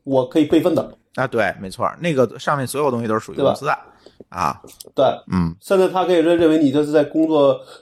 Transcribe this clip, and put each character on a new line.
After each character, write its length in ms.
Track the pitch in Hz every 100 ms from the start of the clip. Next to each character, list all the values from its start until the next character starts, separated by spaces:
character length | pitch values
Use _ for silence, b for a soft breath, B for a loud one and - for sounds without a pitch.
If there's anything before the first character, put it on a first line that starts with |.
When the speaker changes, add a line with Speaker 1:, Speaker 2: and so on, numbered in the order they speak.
Speaker 1:
我 240 | - 131 123
可 100 | 160
以 60 |
备 160 | 147 165
份 140 | 170
的。 240 | 160 - - _
Speaker 2:
啊， 120 | - 131
对， 280 | 117 98 -
没 120 | 95
错， 200 | 92 98 -
那 140 | 170
个 260 | 135 117 127
上 200 | - 147
面 80 | 123
所 160 | 131
有 80 | 147
东 100 | 120
西 80 | 117
都 60 |
是 60 | 110
属 120 | -
于 40 | -
公 180 | 139 -
司 80 |
的。 80 | 147
Speaker 1:
对 0 |
吧？ 140 | - - B B B -
Speaker 2:
啊。 340 | 90 80 - - - -
Speaker 1:
对。 100 | - 127 - -
Speaker 2:
嗯。 220 | 92 85 85
Speaker 1:
甚 180 | - 196
至 100 | 185
他 160 | 185
可 80 | 175
以 40 | 180
认， 200 | 160 170
认 140 | 165
为 80 | 156
你 120 | 147
这 140 | 143
是 80 | 147
在 100 | 151
工 240 | 143 156 160
作 320 | 156 139 123 B B